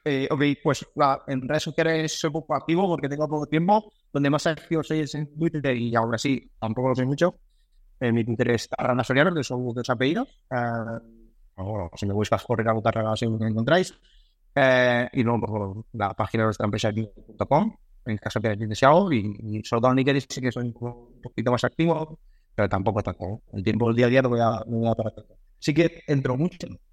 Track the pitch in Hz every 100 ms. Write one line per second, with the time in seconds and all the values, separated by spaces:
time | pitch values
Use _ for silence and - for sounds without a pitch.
0 | 156 135 135 151 147 139 160 139 - -
1 | 143 135 - 135 131 151 160 151 160 160
2 | 156 - 160 160 - 143 - 165 196 156
3 | 135 143 151 151 147 156 175 214 - _
4 | _ 143 143 147 175 151 - 165 - 156
5 | 143 147 151 151 165 160 139 123 117 117
6 | 113 113 143 135 - - 110 113 131 127
7 | 127 139 175 - _ _ _ _ _ -
8 | 123 117 113 113 123 117 - - 123 123
9 | 123 131 170 165 127 123 127 120 120 120
10 | 131 185 269 - - 123 120 117 113 113
11 | - 113 - _ - - 95 107 87 -
12 | 101 101 104 101 - 117 113 110 110 113
13 | 110 107 117 110 110 107 117 175 185 -
14 | _ _ _ _ _ 139 135 127 123 120
15 | 123 - 117 120 - 107 98 101 - 113
16 | 101 - 98 113 110 104 107 107 110 107
17 | 107 - - - 101 147 220 - _ -
18 | - 104 104 117 110 104 110 107 135 165
19 | 202 123 104 101 110 107 - 117 127 131
20 | 131 139 - - 127 123 120 113 120 120
21 | - - - - 117 123 123 - 165 151
22 | 156 160 - - _ - 101 98 95 104
23 | 98 87 90 110 - 101 98 107 117 117
24 | 123 131 127 120 113 113 110 113 113 113
25 | 110 - - - _ _ - 151 165 -
26 | - 143 131 127 175 - - - _